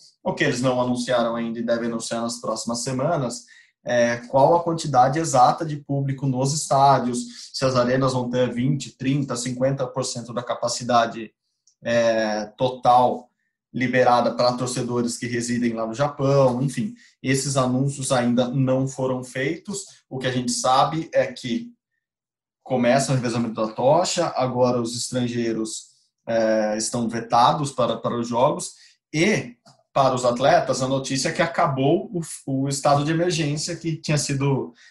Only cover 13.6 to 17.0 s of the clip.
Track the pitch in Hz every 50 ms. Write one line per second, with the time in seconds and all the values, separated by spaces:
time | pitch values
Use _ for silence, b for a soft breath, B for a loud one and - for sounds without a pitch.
13.6 | _ _ - 120 127 123 127 127 120 120 123 120 117 117 - - 123 123 123 127
14.6 | 131 120 - 131 117 117 123 120 117 113 - - 123 120 120 117 113 120 120 117
15.6 | 120 117 110 113 113 110 113 135 143 - - - 135 135 139 139 135 127 120 127
16.6 | 143 139 - 120 107 104 B B